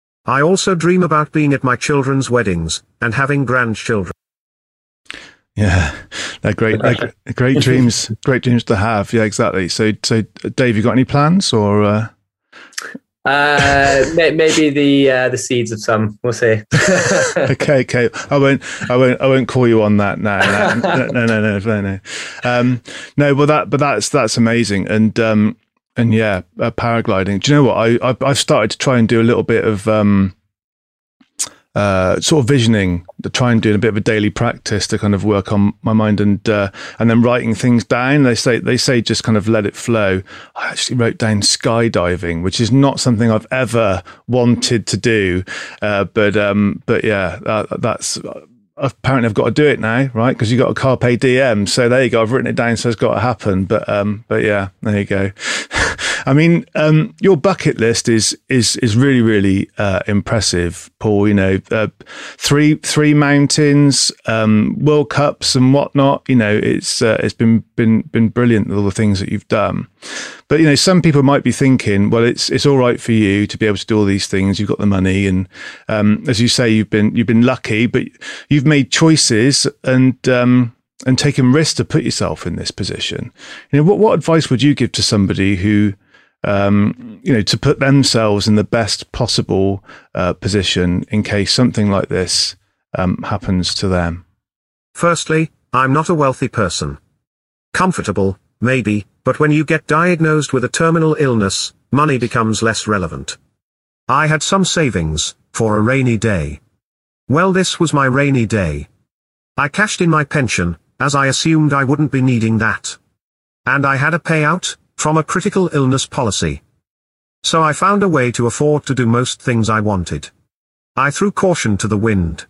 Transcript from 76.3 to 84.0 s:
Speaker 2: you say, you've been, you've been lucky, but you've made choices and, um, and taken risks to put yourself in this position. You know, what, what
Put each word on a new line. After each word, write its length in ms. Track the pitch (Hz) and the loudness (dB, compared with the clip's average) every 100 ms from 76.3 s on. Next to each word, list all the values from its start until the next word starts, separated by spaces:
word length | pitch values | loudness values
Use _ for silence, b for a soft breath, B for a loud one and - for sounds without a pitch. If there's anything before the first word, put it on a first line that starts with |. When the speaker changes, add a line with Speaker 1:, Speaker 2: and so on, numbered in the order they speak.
| 107 | 0
Speaker 2:
you 80 | 117 | 0
say, 220 | - 120 | 2 2
you've 200 | 110 107 | 0 0
been, 260 | 107 107 117 | 0 0 0
you've 120 | 117 | 0
been 180 | 113 120 | 2 2
lucky, 420 | 127 - 107 117 | 0 -4 -2 0
but 160 | 123 - - B B B | -2 -4 -10 B B B
you've 180 | 147 135 | 0 4
made 260 | 147 127 | 2 2
choices 720 | - 160 160 - 110 127 135 - - | 2 4 4 2 2 2 2 -2 -4
and, 440 | - 127 131 127 - | 0 4 4 2 0
um, 460 | 127 123 127 120 - _ - - | 2 4 2 0 -6 _ -8 -2
and 120 | 127 | 0
taken 320 | 147 143 127 | 0 2 2
risks 220 | 139 160 - | 2 2 -2
to 100 | - | -2
put 180 | 165 | -2
yourself 440 | 123 - 92 80 87 | -2 -4 -4 -4 -6
in 80 | 85 | -8
this 160 | - | -8
position. 600 | - 92 - - - - B B B B | -8 -8 -6 -8 -8 -10 B B B B
You 80 | 139 | 2
know, 40 | |
what, 160 | 151 | 4
what 140 | 202 | 4